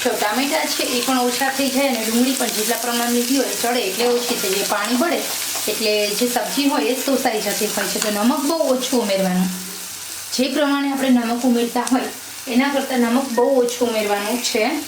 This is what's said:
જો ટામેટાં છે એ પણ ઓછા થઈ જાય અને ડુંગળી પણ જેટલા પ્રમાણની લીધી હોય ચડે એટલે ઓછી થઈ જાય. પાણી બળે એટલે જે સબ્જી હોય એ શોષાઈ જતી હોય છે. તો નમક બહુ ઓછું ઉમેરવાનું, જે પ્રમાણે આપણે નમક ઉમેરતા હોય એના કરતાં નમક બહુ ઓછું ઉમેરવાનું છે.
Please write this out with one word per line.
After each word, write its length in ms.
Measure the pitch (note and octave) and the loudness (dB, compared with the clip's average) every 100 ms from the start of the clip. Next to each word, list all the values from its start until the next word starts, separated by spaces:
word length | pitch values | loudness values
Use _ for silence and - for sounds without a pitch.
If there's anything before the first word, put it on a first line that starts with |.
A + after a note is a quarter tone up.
જો 60 | B3 | 0
ટામેટાં 580 | G#3+ G#3 A3+ C#4 D#4 D4 | 0 0 0 0 0 -2
છે 160 | - | -2
એ 180 | D4+ B3 A#3+ | -2 0 0
પણ 140 | C4 | 2
ઓછા 300 | B3 A#3+ C4+ | 0 0 -2
થઈ 200 | C4 C#4 | 0 0
જાય 180 | B3 C#4 | 2 0
અને 180 | A#3 A3 | 0 0
ડુંગળી 260 | A#3 B3+ | 2 2
પણ 160 | B3 A#3+ | 2 -2
જેટલા 280 | G3+ G#3+ A3+ | -2 0 0
પ્રમાણની 460 | A#3+ A#3+ A#3 A#3+ | 0 -2 0 0
લીધી 160 | A#3+ C4+ | 2 0
હોય 100 | B3 - | 0 -2
ચડે 180 | A#3 B3 | 0 0
એટલે 280 | G3 F#3 A#3+ | -2 0 2
ઓછી 280 | A#3+ A#3+ A3+ | 2 0 -2
થઈ 140 | G3 | -2
જાય. 160 | G3 G3 | -2 0
પાણી 260 | G#3 G#3+ B3 | -2 0 0
બળે 260 | E4+ C#4+ - - - - - | 2 0 -4 -6 -6 -4 -4
એટલે 400 | G#3 G#3+ G#3 G#3 | -2 0 0 0
જે 200 | G3+ A#3+ | 0 0
સબ્જી 400 | A#3+ G#3 - C#4 | 0 -2 0 0
હોય 180 | C#4 A3 | 2 0
એ 200 | C4 - | 0 0
શોષાઈ 360 | B3+ B3+ G#3+ | 0 0 0
જતી 240 | G3 - G#3 | -2 -2 -2
હોય 220 | G#3 F#3 | -2 -2
છે. 120 | G#3 | -2
તો 120 | G#3+ | 0
નમક 280 | G#3 A3 D4 | 2 2 2
બહુ 180 | C#4 E4 | 0 0
ઓછું 440 | C#4+ B3+ - B3 | 2 0 0 0
ઉમેરવાનું, 460 | G#3 F#3+ F#3 F3+ F#3 - - - - - - - - - | 0 0 2 2 0 -2 -10 -12 -12 -12 -12 -12 -8 -2
જે 100 | C4+ | 0
પ્રમાણે 440 | C#4 C#4+ C#4 C#4 | 2 2 2 0
આપણે 180 | C4+ C4 | 0 4
નમક 360 | B3 A3+ A#3+ B3+ | 4 2 0 2
ઉમેરતા 360 | A#3 A#3 B3 A#3 | 2 2 0 0
હોય 100 | C4 A3 - - - - | 0 -2 -8 -14 -12 -2
એના 200 | A#3+ C#4 | 2 2
કરતાં 320 | C#4 B3 B3+ | 0 0 0
નમક 300 | A#3 B3 C4+ | 2 2 0
બહુ 340 | A#3 B3 C4+ A#3+ | 2 4 4 2
ઓછું 240 | - A#3 | 2 0
ઉમેરવાનું 540 | A3 G3+ G3+ G3+ A#3+ | 0 0 0 0 -2
છે. 240 | - A#3 A3+ D#4 | 0 0 0 -2